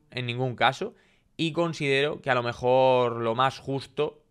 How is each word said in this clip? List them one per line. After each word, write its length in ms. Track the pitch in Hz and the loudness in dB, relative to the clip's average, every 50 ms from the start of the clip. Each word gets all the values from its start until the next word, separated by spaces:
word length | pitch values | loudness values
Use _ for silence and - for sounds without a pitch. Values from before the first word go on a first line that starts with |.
| _ _ | _ _
en 160 | - 123 123 | -10 -8 -6
ningún 300 | 120 120 123 131 127 117 | -6 -4 -4 -4 -4 0
caso. 400 | - 113 123 135 - 190 226 - _ _ _ _ _ _ _ _ | 2 2 2 2 0 -4 -8 -10 _ _ _ _ _ _ _ _
Y 140 | - 160 165 | -4 -4 -2
considero 680 | 147 170 170 165 156 - 151 139 135 139 139 151 - - | 0 0 -2 -2 -2 -2 -2 0 2 2 0 0 -4 -4
que 120 | - 139 | -2 0
a 40 | 127 | 0
lo 60 | 123 | 0
mejor 760 | 120 120 117 - 127 123 127 131 131 131 127 127 123 120 117 | 0 -2 -4 -2 0 2 4 4 6 4 4 4 2 0 -2
lo 180 | 117 117 113 113 | -2 -2 -2 0
más 240 | 123 131 135 - - | 2 0 0 0 -4
justo 640 | - 139 139 135 - - _ - 147 156 - - _ _ | -6 -6 -6 -6 -6 -6 _ -4 -4 -4 -6 -10 _ _